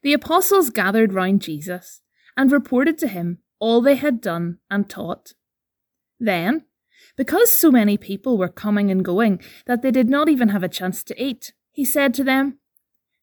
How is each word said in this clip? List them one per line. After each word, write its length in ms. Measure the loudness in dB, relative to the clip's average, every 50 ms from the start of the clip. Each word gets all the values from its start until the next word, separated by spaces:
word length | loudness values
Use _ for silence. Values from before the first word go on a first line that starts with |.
| _
The 100 | 0 0
apostles 580 | 0 0 0 0 0 2 4 2 2 2 2
gathered 420 | 0 -2 -2 0 2 2 2 2 2
round 280 | -2 0 2 0 0
Jesus 600 | 0 -2 -10 -10 -8 -10 -12 -12 -12 -18 -20 -20 _ _ _ _ _ _ _
and 140 | 0 2 4
reported 480 | 4 2 0 0 0 0 2 0 0 -2
to 80 | -4
him 320 | -6 -4 -6 -6 -6 -8 -10 _ _ _ _
all 200 | -2 2 2 4
they 140 | 4 4 2
had 260 | 2 2 -2 -2 -2
done 380 | -4 -6 -6 -4 -6 -6 -8 -10 _ _
and 220 | -4 -4 -4 -4
taught. 440 | -6 -12 -10 -10 -10 -12 _ -20 _ _ _ _ _ _ _ _ _ _ _ _ _ _ _ _ _ _
Then, 460 | -4 -2 -2 -2 -2 -2 -2 -2 -4 _ _ _ _ _ _ _ _ _ _
because 360 | -8 -4 -2 2 2 4 4 2
so 180 | 4 4 6
many 260 | 6 6 4 2 0
people 400 | -2 -4 -8 -12 -8 _ -2 -2
were 120 | -2 -2 -4
coming 420 | -6 -8 -4 -2 0 0 0 0
and 140 | 0 0 -2
going 360 | 0 0 0 2 0 0 -2 -6 -16 -20 -20 _
that 160 | -4 -4 -2 0
they 100 | 0 2
did 160 | 2 2 2
not 200 | 2 0 2 2
even 200 | 2 2 2 0
have 160 | 0 0 -4
a 40 | -4
chance 360 | -6 -6 -6 -6 -6 -8 -10
to 180 | -14 -10 -8 -6
eat, 300 | -8 -8 -10 -14 -20 _ _ _ _
he 140 | _ -6 -4
said 280 | -2 0 0 0 0 0
to 100 | 0 0
them, 340 | 0 0 0 0 -2 -4 _ _ _ _ _ _ _ _ _ _ _ _ _